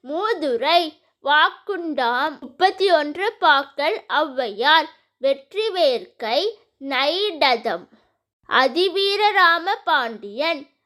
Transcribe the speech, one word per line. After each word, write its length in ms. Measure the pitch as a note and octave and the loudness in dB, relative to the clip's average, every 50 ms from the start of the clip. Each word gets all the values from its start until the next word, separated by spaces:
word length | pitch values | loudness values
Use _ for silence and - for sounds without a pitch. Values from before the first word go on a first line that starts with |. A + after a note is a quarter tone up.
| _ | _
மூதுரை 760 | B3+ D4 E4 G4+ A4 A#4 F4 D4 C#4+ A#3+ A3+ B3 D4 E4 F4 F4 D#4 - _ _ _ _ _ _ | -6 -6 -4 -2 -2 -2 -2 -2 -2 -2 0 0 2 2 2 2 0 -8 _ _ _ _ _ _
வாக்குண்டாம் 1080 | C4+ D4 D4+ D#4+ G4 G4+ - _ - G4+ F#4 E4+ E4 D4 B3+ B3+ A#3 A#3+ B3 C#4 D#4 D4 - | 2 4 4 4 2 0 -6 _ -8 -8 -6 -6 -6 -4 -2 -2 0 0 0 -2 -4 -6 -8
முப்பத்தி 500 | - - - _ F4 G4 F#4+ F#4 F#4 G4 | -16 -20 -2 _ 2 2 2 2 2 4
ஒன்று 380 | F4 D#4 D4 D4 D4 E4 G4 A4 A4 _ | 4 4 2 0 -4 -4 -4 -4 -4 _
பாக்கள். 560 | F#4 D#4+ D4 C4+ C#4+ - _ - C#4+ D#4 G#4 - - _ A3+ | 2 4 4 4 2 -4 _ -4 -2 -2 -2 -4 -6 _ -2
ஔவையார் 760 | C#4 D#4 D#4 C4 B3+ B3+ A3 G3+ G3 A#3 C#4+ D#4 E4 D#4 D#4 - _ _ _ _ _ | -2 -2 -2 -4 -6 -6 -6 -4 -2 2 4 4 4 2 0 -10 _ _ _ _ _
வெற்றிவேற்கை 1200 | A#3+ C4+ C#4 C#4 - _ - G4 A4 A4+ F#4 F#4 E4+ C#4+ B3+ A3 F3+ - _ _ B3 G#3+ A#3 C#4+ F#4 G#4+ A4 _ _ _ _ _ C4+ | -2 -2 -2 -2 -6 _ -6 -4 -4 -2 0 2 2 2 2 0 -6 -10 _ _ -6 -2 -2 0 0 -2 -4 _ _ _ _ _ -8
நைடதம். 1000 | C4+ C#4 B3+ C4+ D4 D#4+ F#4 G#4 G#4+ E4+ D4 D4+ C#4 B3+ A#3 A3 A#3 F3 E3+ - _ _ _ _ _ _ _ _ _ _ _ _ - | -4 -2 0 0 0 0 -2 -2 -4 -2 0 2 2 2 0 -2 -4 -6 -6 -8 _ _ _ _ _ _ _ _ _ _ _ _ 0
அதிவீரராம 1300 | - A#3 C4 C4 A#3+ D#4+ F#4 G4 E4 G4 G4 G4+ G4+ G4+ G#4+ G#4 G4+ G4 F#4 E4+ E4+ E4+ E4 F#4+ G#4 A4+ _ | 2 2 2 2 2 0 0 0 0 0 0 0 0 0 0 2 4 4 4 4 4 2 0 -4 -6 -4 _
பாண்டியன் 760 | F4 D#4+ C#4+ B3 A3+ A3+ G3+ F#3+ G3+ G3+ A#3 D4 E4 E4+ C#4+ C#4+ _ _ _ _ | -2 0 0 0 -4 -8 -10 -14 -14 -6 -4 -2 -2 -2 -4 -8 _ _ _ _